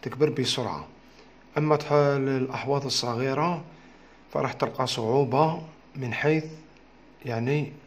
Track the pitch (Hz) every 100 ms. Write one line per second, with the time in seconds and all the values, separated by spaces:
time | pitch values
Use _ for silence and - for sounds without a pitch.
0 | - 123 151 131 123 - 113 78 - -
1 | - - - - - - 151 147 147 147
2 | 143 139 135 135 131 117 120 139 135 -
3 | 123 117 135 135 165 170 - - - -
4 | - - - 143 131 - 131 - 127 -
5 | 110 131 135 135 156 165 160 - - -
6 | 127 107 147 156 156 - - - - -
7 | - - 127 117 120 147 139 -